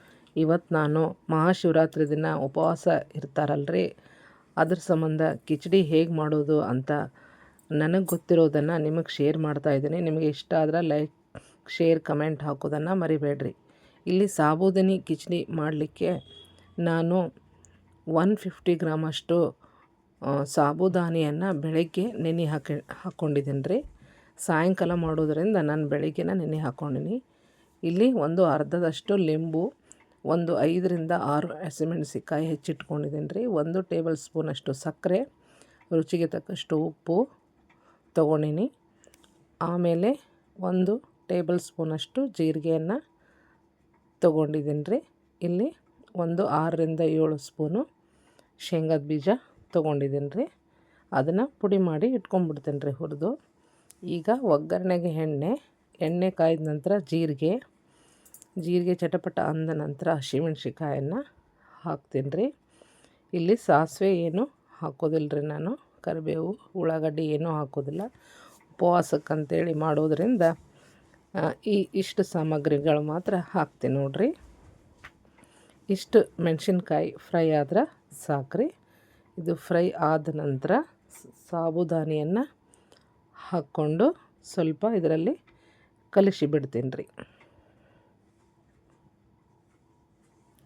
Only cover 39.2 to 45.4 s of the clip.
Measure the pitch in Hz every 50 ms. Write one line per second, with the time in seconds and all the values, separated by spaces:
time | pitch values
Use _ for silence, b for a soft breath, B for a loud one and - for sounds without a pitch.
39.2 | b b b b _ _ _ _ 165 165 175 180 175 170 165 170 185 226 277 302
40.2 | b b b b b b b - 185 180 180 185 185 185 214 262 - _ _ _
41.2 | _ - 180 180 170 160 180 175 - - - - 165 160 156 151 - - - 254
42.2 | 277 262 190 - 165 160 151 156 147 165 160 160 160 170 214 285 - _ b b
43.2 | b b b b b b b b b _ _ _ _ _ _ _ _ _ _ _
44.2 | - 175 151 156 156 147 151 156 143 147 147 151 147 165 208 294 - _ _ _
45.2 | _ _ _ _